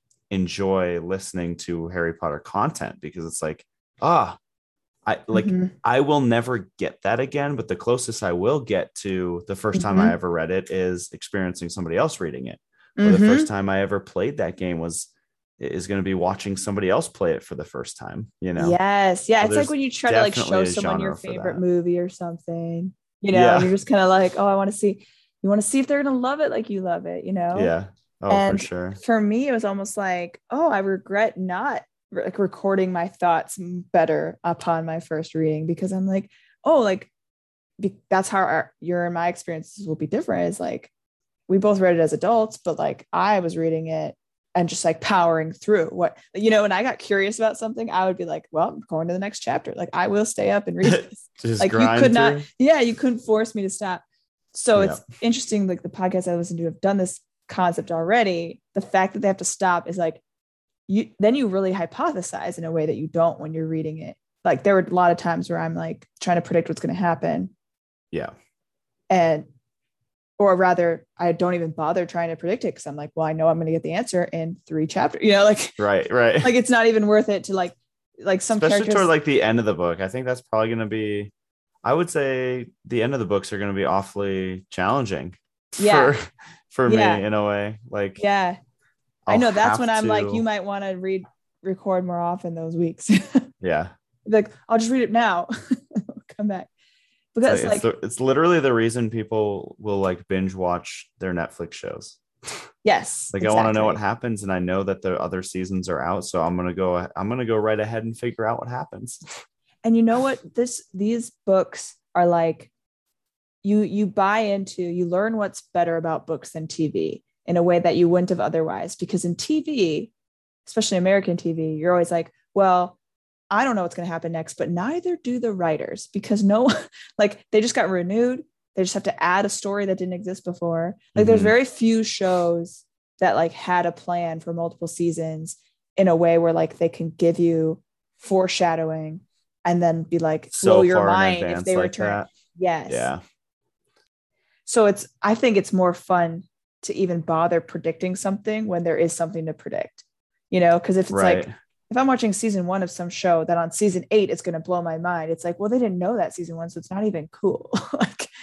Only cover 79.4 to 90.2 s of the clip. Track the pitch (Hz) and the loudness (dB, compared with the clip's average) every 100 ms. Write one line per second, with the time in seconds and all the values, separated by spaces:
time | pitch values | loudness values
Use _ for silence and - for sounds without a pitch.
79.4 | 107 117 107 87 87 85 95 123 127 127 | 4 2 2 2 0 0 -4 -4 -4 -6
80.4 | - 110 113 113 110 110 107 104 101 _ | -2 0 0 -2 -4 -4 -4 -4 -8 _
81.4 | _ _ _ _ - 147 175 156 139 131 | _ _ _ _ -2 0 0 -2 -2 -2
82.4 | 127 127 123 _ - 120 117 139 95 101 | -2 -4 -8 _ -4 -2 0 0 0 -2
83.4 | - 101 101 98 73 95 95 101 101 95 | -2 -6 -4 -2 0 0 -2 -4 -4 -4
84.4 | 95 92 - - 92 135 117 82 78 - | -4 -8 -10 -4 0 0 -2 -6 -8 -16
85.4 | _ _ _ - 202 151 135 - - _ | _ _ _ 0 4 6 6 2 -4 _
86.4 | - - _ - 123 110 196 110 104 107 | -20 -20 _ 0 4 6 4 2 0 0
87.4 | 104 101 104 107 120 104 98 98 202 196 | 0 0 -2 -8 -10 -6 -6 -2 0 2
88.4 | 180 180 _ _ _ _ _ _ - 214 | 0 -4 _ _ _ _ _ _ 0 4
89.4 | 247 202 208 220 240 220 220 208 | 4 4 2 2 0 0 2 0